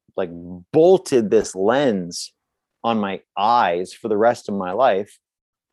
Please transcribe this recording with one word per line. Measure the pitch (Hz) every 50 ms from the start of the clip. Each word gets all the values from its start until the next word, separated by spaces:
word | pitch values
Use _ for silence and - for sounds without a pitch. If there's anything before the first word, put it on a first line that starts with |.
| _ _ _
like, | - 95 85 85 85 87 87 90 90 90 _ -
bolted | 160 160 180 190 175 - - 139 123 110 95
this | 117 107 90 - -
lens | 92 95 107 120 139 147 131 104 95 87 85 87 - - - _ _ _ _ _ _ _ _ _ _ -
on | 117 117 110
my | 101 98 95 - - _ _
eyes | 98 101 113 120 123 110 92 87 87 92 90 -
for | - - 113
the | 107
rest | 101 110 120 120 - - -
of | 104
my | 98 92 90 92
life, | 110 131 127 101 95 104 - _ _ _ _ _ _ _ _ _ _ _ _